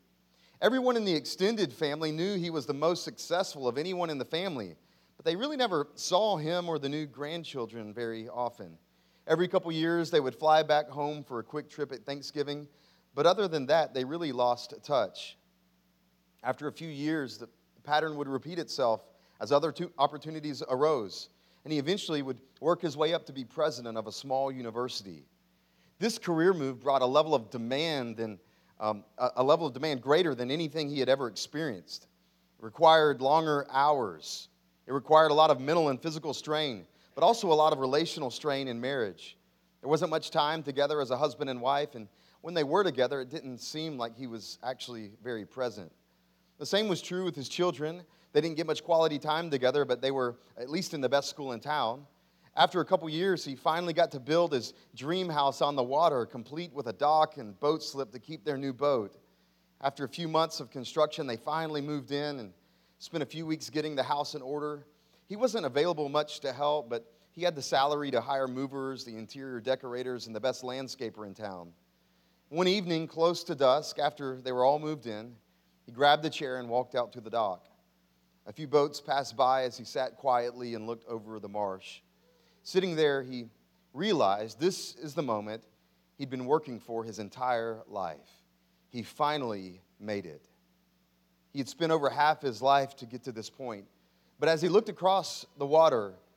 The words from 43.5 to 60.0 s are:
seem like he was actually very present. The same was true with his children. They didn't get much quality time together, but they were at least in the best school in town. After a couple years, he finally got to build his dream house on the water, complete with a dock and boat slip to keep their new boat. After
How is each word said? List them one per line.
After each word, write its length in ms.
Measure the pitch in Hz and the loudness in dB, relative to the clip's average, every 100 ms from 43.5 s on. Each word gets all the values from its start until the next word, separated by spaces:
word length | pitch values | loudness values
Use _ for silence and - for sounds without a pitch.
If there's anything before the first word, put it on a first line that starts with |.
| 120 | -12
seem 400 | - 156 160 139 | -10 -8 -8 -6
like 180 | 117 113 | -8 -8
he 120 | 131 | -12
was 320 | 113 101 - | -12 -12 -10
actually 520 | 120 131 - 117 104 110 | -10 -8 -10 -12 -14 -12
very 220 | 117 113 95 | -8 -8 -8
present. 460 | 127 123 101 87 _ _ _ _ _ _ - | -6 -6 -6 -14 _ _ _ _ _ _ -12
The 60 | 147 | -2
same 220 | 196 214 | 0 0
was 140 | 170 | -2
true 240 | - 180 185 | -4 -6 -4
with 100 | 147 | -6
his 140 | 127 | -6
children. 540 | - 175 131 151 175 175 _ _ | 0 0 0 -6 -8 -16 _ _
They 80 | 151 | 2
didn't 160 | 160 156 | 2 0
get 100 | 165 | -2
much 160 | 156 | -2
quality 340 | - 165 160 147 | 2 4 4 2
time 320 | 156 156 170 | -2 -2 0
together, 340 | 139 127 143 | 0 2 2
but 160 | 131 123 | 2 0
they 120 | 135 | 0
were 260 | 135 123 120 _ - | 0 -2 -4 _ -14
at 120 | 127 | -8
least 240 | 165 185 | -6 -6
in 80 | 160 | -2
the 80 | 127 | 2
best 180 | 139 139 | 2 0
school 260 | - 135 | -6 -8
in 60 | 117 | -8
town. 460 | 139 151 113 127 143 _ _ _ _ - | -4 -2 -2 -4 -10 _ _ _ _ 4
After 260 | 180 180 | 4 4
a 40 | 151 | 2
couple 220 | 185 160 | 2 0
years, 380 | 156 196 175 147 | -2 0 0 -4
he 100 | 131 | -2
finally 380 | 165 160 175 | 0 0 2
got 180 | 165 165 | 2 2
to 60 | 139 | 0
build 320 | 123 165 170 | 0 2 4
his 220 | 139 107 - _ - | 2 -2 -12 _ -10
dream 340 | 135 185 180 | -4 -2 0
house 320 | 147 139 135 | 2 2 2
on 140 | 147 143 | 2 2
the 80 | |
water, 420 | 123 143 170 135 110 | 0 4 4 4 -2
complete 480 | 123 113 151 175 | -8 -12 -10 -10
with 140 | 139 120 | -8 -8
a 60 | |
dock 440 | 98 143 156 156 143 | 0 4 4 4 0
and 220 | 107 98 | -14 -2
boat 240 | 143 156 | 0 0
slip 280 | - 139 123 | -2 -8 -8
to 60 | 123 | -10
keep 240 | - 156 | -14 -10
their 140 | 151 135 | -6 -4
new 160 | 139 | -4
boat. 420 | 123 143 131 101 - _ _ _ _ _ _ | -2 0 0 -2 -10 _ _ _ _ _ _
After 240 | 139 139 | -6 -4